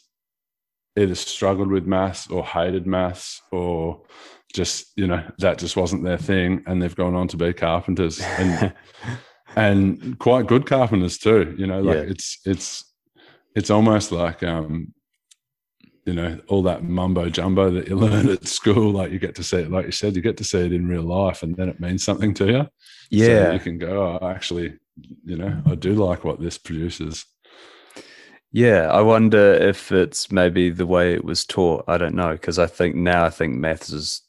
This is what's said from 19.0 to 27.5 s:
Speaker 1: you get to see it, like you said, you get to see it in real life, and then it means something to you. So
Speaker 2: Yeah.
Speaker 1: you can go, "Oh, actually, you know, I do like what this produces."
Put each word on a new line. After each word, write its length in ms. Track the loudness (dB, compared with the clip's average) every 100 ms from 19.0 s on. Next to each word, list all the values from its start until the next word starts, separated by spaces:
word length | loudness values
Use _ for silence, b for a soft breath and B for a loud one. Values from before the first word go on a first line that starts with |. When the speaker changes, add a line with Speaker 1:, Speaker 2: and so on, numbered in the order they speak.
| -4
Speaker 1:
you 60 | -6
get 160 | -8 -8
to 80 |
see 140 | -4 -4
it, 120 | -2
like 160 | -4 -4
you 60 |
said, 240 | -4 -2 -2
you 60 |
get 140 | -2 -4
to 60 |
see 140 | -2 -2
it 140 | 0
in 160 | 0 -2
real 140 | -4
life, 400 | -2 0 0 -2
and 100 | -6 -4
then 120 | -6
it 100 | -6
means 240 | -4 -4
something 320 | -2 -2 -2
to 120 | 0 2
you. 160 | 2
So 60 | 0 _ B B B
Speaker 2:
Yeah. 420 | 4 6 6 4
Speaker 1:
you 80 | 0
can 180 | -4 -8
go, 400 | -6 -2 -2 -2
"Oh, 60 | -6
actually, 520 | -6 -8 -6 -8 -10 _ -20 -20 -18
you 120 | -10 -8
know, 260 | -6 -2 -2
I 80 |
do 200 | 0 0
like 300 | 2 2 0
what 160 | -4 -6
this 180 | -8 -8
produces." 640 | -10 -6 -6 -6 -10 -10 -16 _ B